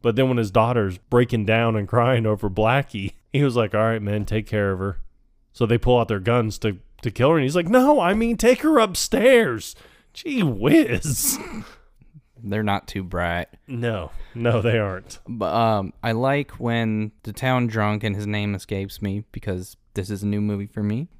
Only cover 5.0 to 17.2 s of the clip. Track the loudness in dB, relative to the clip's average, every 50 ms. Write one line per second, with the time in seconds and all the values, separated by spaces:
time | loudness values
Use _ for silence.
5 | -10 -12 _ _ _ _ _ _ _ _ _ -2 0 2 2 2 4 4 4 4
6 | 4 2 -2 -2 0 0 2 2 0 0 -2 -4 -4 -4 -4 -6 -10 -20 _ -10
7 | -8 -6 0 2 4 4 4 4 2 0 0 0 0 2 4 4 6 6 4 4
8 | 4 2 2 0 0 0 0 2 4 4 4 4 2 2 4 4 4 2 0 -4
9 | -4 -2 0 2 6 6 6 6 4 2 -2 -4 -8 -12 -16 -18 -20 -20 _ _
10 | _ _ _ -14 -10 -6 -2 0 0 0 0 0 2 6 6 6 6 4 0 -2
11 | -2 -2 -4 -2 -2 -2 -4 -4 -8 -12 -12 -14 -14 -16 -18 -20 _ _ _ _
12 | -20 _ -20 -20 -20 _ _ -14 -8 -6 -4 -2 -2 -2 -2 -4 -4 -8 -8 -8
13 | -8 -6 -4 -4 -2 -2 -2 -4 -6 -8 -12 -20 _ -12 -8 -6 -4 -4 -4 -6
14 | -8 -8 -10 -12 -12 -12 -8 -4 -2 0 0 0 0 0 0 0 0 -2 -6 -8
15 | -12 -16 -20 -18 -14 -12 -8 -6 -4 -2 0 0 2 2 0 0 -2 -6 -8 -6
16 | -4 -4 -2 0 0 0 0 -2 -4 -6 -8 -6 -4 -2 -2 -2 -2 -2 -2 -2
17 | -4 -6 -8 _